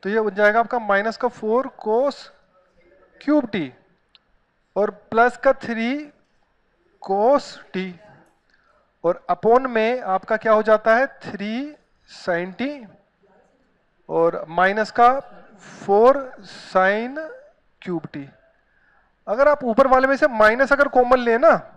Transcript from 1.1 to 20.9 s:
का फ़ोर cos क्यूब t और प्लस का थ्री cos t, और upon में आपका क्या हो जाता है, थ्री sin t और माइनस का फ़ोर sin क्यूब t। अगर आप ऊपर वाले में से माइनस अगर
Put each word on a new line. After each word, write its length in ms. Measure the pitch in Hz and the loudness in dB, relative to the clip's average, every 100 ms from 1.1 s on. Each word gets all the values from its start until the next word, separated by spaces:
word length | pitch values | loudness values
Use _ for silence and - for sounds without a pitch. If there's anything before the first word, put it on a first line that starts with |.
| 214 | -4
का 120 | 247 | -8
फ़ोर 400 | - 214 233 269 - | -6 -2 -2 -4 -10
cos 420 | 214 220 277 - - _ _ _ _ _ _ _ _ _ | -4 -2 -2 -6 -20 _ _ _ _ _ _ _ _ _
क्यूब 300 | - 302 240 | 0 0 0
t 180 | 208 139 - _ _ _ _ _ _ _ _ _ - | -8 -8 -12 _ _ _ _ _ _ _ _ _ -4
और 140 | 208 202 _ | -4 -6 _
प्लस 260 | 220 240 240 | 0 0 2
का 160 | 269 | -2
थ्री 360 | 262 - 226 233 285 294 _ _ _ _ _ _ _ _ _ | -2 -6 -6 -6 -6 -12 _ _ _ _ _ _ _ _ _
cos 460 | - 196 226 285 - - - 185 | -6 -2 2 0 -2 -20 -12 -10
t, 140 | 185 170 - 135 _ _ _ _ _ _ _ _ | -10 -14 -20 -20 _ _ _ _ _ _ _ _
और 200 | 165 175 - | -4 -4 -6
upon 360 | 180 214 240 262 | -4 2 2 2
में 320 | 233 220 254 | -2 -2 -4
आपका 340 | 196 190 - 220 | -4 -6 -4 -4
क्या 160 | 226 | 2
हो 100 | 220 | 0
जाता 340 | 214 214 220 226 | 4 2 4 0
है, 100 | 269 | 0
थ्री 680 | - - 196 208 226 294 294 _ _ _ | -6 -16 -10 -8 -8 -10 -16 _ _ _
sin 460 | - - 170 185 | -12 -4 -4 -4
t 160 | 185 262 294 208 _ _ _ _ _ _ _ _ _ _ _ - | -8 -8 -8 -18 _ _ _ _ _ _ _ _ _ _ _ -8
और 360 | 160 165 165 151 | -2 -2 -2 -8
माइनस 400 | 170 185 208 214 | -2 0 0 -4
का 180 | - 240 269 - - - - - - | 2 2 2 -8 -20 -20 -20 -20 -16
फ़ोर 360 | - 202 240 277 262 - 190 - - | 0 4 6 4 -4 -16 -20 -20 -2
sin 520 | 185 185 208 240 285 311 508 - _ _ _ | 0 2 0 -6 -10 -14 -18 -20 _ _ _
क्यूब 240 | - 170 147 | -10 -10 -10
t। 160 | 151 139 _ _ _ _ _ _ _ _ _ - | -16 -18 _ _ _ _ _ _ _ _ _ -8
अगर 220 | 214 285 | 0 2
आप 160 | 294 | 2
ऊपर 220 | 254 220 269 | -2 2 4
वाले 200 | 262 262 | 4 2
में 100 | 269 | 0
से 120 | 302 | 0
माइनस 440 | 220 214 233 269 | 2 2 2 0
अगर 160 | 277 285 | 2 2